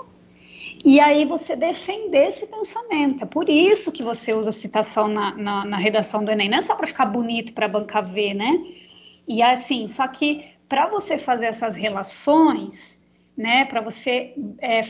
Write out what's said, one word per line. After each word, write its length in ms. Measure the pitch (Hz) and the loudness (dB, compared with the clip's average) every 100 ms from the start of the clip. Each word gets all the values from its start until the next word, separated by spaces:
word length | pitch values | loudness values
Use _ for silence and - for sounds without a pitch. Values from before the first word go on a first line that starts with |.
| - _ - _ - - - - | -8 _ -20 _ -20 -20 -20 0
e 160 | 302 277 | 6 8
aí 240 | 294 294 | 8 6
você 320 | 302 330 - 247 | 2 -2 -4 -2
defender 720 | 320 - - 415 427 277 330 | -2 -2 -6 -6 0 4 4
esse 180 | - - | 0 -10
pensamento. 760 | 440 392 453 480 311 285 277 | -8 -8 -8 -4 0 0 0
É 40 | 202 | -4
por 220 | - - | -2 2
isso 420 | 208 359 427 - | 4 6 4 0
que 120 | - | -6
você 320 | 233 233 - | -6 -6 -4
usa 180 | 220 214 | -2 -2
citação 560 | 220 202 214 220 - 214 | -6 -4 -2 0 0 0
na, 260 | 214 202 | 0 -2
na, 300 | 220 202 202 | -4 -4 -4
na 120 | 202 202 | -4 0
redação 440 | 208 214 190 220 | 2 2 0 -2
do 80 | 208 | -2
enem. 200 | 214 202 | 0 2
Não 80 | 262 | 0
é 40 | |
só 120 | 392 | 0
pra 120 | - - | -2 -4
ficar 200 | - 214 | -2 0
bonito, 480 | 226 233 233 226 | 0 -2 -4 -6
pra 140 | - 214 | -4 -2
banca 340 | 208 208 214 | -2 -2 -4
ver, 320 | 185 190 202 | -4 -4 -2
né? 280 | 202 226 349 - - - - - _ - | -2 0 0 -2 -16 -20 -20 -20 _ -6
E 160 | 226 | 2
assim, 460 | 233 247 - 254 214 | 4 4 0 -4 -4
só 180 | - 254 | -4 -6
que 380 | - 294 294 - _ _ | -2 -2 -2 -8 _ _
pra 180 | 277 - | -2 0
você 300 | 415 - 285 | -2 -4 -4
fazer 300 | - 240 226 | 0 0 0
essas 280 | 220 226 | -4 -6
relações, 1300 | 175 208 196 - - - 302 311 220 - - - - _ _ _ - | -4 -4 -4 -8 -4 2 6 6 4 -4 -14 -20 -20 _ _ _ -8
né, 280 | 220 247 | 0 2
pra 160 | 269 240 | 2 -2
você, 540 | 220 226 269 247 254 285 208 - | -4 -6 -2 -2 -4 -8 -10 -8
é, 260 | 254 226 220 | -2 0 -2